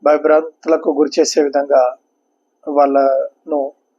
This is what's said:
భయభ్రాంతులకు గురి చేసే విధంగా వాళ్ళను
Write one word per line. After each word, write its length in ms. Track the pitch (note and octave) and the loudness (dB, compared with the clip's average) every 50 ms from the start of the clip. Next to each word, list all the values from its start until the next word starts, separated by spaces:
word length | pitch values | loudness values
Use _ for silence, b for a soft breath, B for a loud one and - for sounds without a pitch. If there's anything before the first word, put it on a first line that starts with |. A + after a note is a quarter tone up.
| - | 0
భయభ్రాంతులకు 840 | D3 D3+ D3 D3+ D3+ D3+ D#3 D#3+ D#3+ - _ - D#3 D#3+ D#3+ E3 D#3+ | 0 2 2 2 2 2 2 0 -2 -10 _ -2 -2 -2 0 -2 -2
గురి 220 | C#3+ C#3+ D3+ C#3 - E3 | 0 0 -2 0 0 0
చేసే 240 | D3+ - - D#3+ D3 | -2 0 0 0 -2
విధంగా 540 | C#3 C#3 C#3+ C#3+ C#3+ C#3 C3 B2+ B2 C3 - _ _ _ _ _ _ _ _ _ _ _ _ _ | 0 -2 -2 -2 2 2 2 2 0 -4 -8 _ _ _ _ _ _ _ _ _ _ _ _ _
వాళ్ళను 1040 | D#3 C#3+ C#3+ C#3+ C#3 C#3 C#3 C3+ C3+ C3+ C3+ C#3 - - _ _ D#3+ D3+ C#3+ C3+ C#3+ - _ _ _ _ | -4 0 2 2 2 2 2 2 2 0 -2 -4 -6 -12 _ _ -6 -6 -6 -6 -6 -10 _ _ _ _